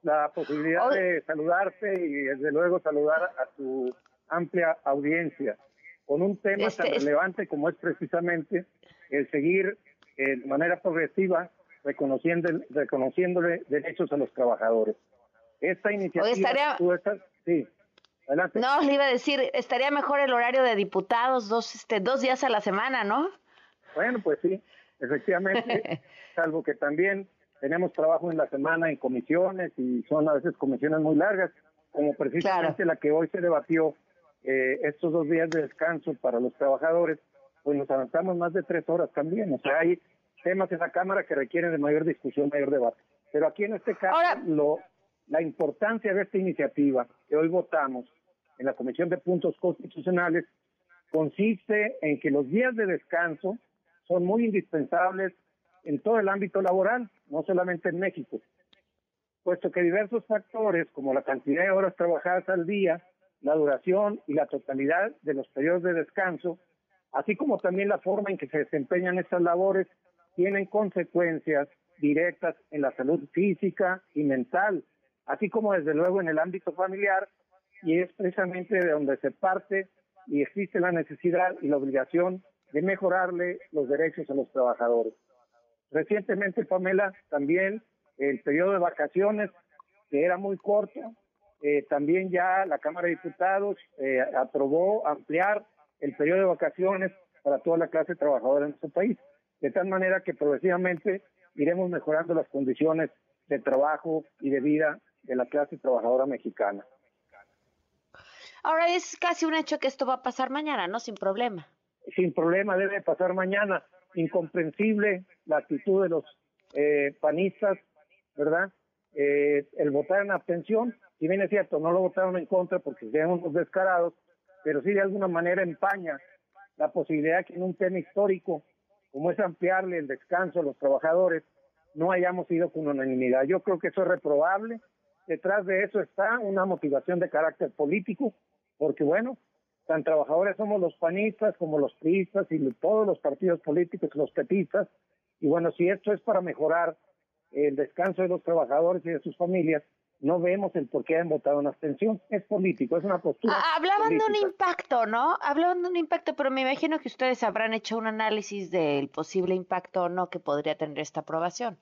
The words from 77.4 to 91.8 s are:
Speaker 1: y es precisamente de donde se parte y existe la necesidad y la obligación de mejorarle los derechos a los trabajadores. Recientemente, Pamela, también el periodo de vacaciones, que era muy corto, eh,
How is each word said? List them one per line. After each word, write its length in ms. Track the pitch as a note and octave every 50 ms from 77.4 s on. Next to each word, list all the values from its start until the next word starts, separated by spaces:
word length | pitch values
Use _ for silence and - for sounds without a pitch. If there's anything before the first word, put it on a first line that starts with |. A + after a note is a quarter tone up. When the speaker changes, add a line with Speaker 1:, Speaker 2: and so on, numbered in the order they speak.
| _ _ _ _ _ _ _ - -
Speaker 1:
y 160 | E3 D#3+ F3
es 120 | F3+ F3 _
precisamente 600 | _ G3 F#3+ F#3 - F#3+ F3+ F3+ F#3 F#3 - G#3+
de 160 | F#3 F3 F3
donde 260 | D3+ D3+ D3 C3+ C#3 -
se 120 | - F3+
parte 600 | - _ - F#3+ F#3+ G3 - _ G3 G3 F#3+ _ _ _ _ _ _ - -
y 160 | - D3 C#3+
existe 380 | C#3+ - - G3+ G3 E3+ - G3+
la 100 | F3 F#3
necesidad 640 | F3 E3 D#3 - D3+ - - F3+ E3+ F3 F3+ F#3 F3+ -
y 60 | - C#3
la 80 | D3
obligación 640 | C#3+ C3+ C3+ C3 C3+ C3 - - E3+ F3 F#3 F#3 F#3 _ _ _ _ _ _
de 100 | - D3
mejorarle 800 | E3 F#3+ G3 F#3+ G3 F3+ F3 F#3+ F#3 F3+ F3+ F3 F3+ F3+ F3+ - - _
los 180 | - D3+ C#3 B2
derechos 400 | C#3+ C#3+ E3 D#3+ D3+ - D3+ -
a 60 | C#3
los 160 | C#3 B2+ -
trabajadores. 640 | _ C3+ B2+ B2 A#2 - A#2+ A#2 A#2+ A#2 A#2 A2+ - _ _ _ _ _ _ _ _ _ _ _ _ _ _ _
Recientemente, 720 | C3+ D#3 D#3 - G#3 G#3+ G3 - G3+ F#3 G3+ G3 F3+ - A3
Pamela, 480 | - F#3 F#3 F#3 F#3 F#3+ F#3+ G3+ F#3+ F#3+ - _ _
también 560 | - D3 C#3+ C#3 E3 F3+ F#3+ G3 G#3 A3 _ _ _ _ _ _ _ -
el 240 | C3+ C#3+ C3+ A2+
periodo 300 | _ D3 C#3+ D#3 F3+ F#3+
de 60 | G3+ F#3+
vacaciones, 720 | F3 E3+ - - D3+ D3 _ F3+ G3 G3+ G#3+ G#3 G#3 F#3 _ - _ _ _ _ - _ _ _ _ _
que 140 | D3 C#3 D#3
era 120 | F3+ F3+
muy 200 | F#3 G3 G3 G3
corto, 420 | F3 _ G3 G#3 G#3 G#3 G3+ _ - - A3+ A#3 _ _ _ _ _ _ _ _ _
eh, 240 | - D3 D3 C#3+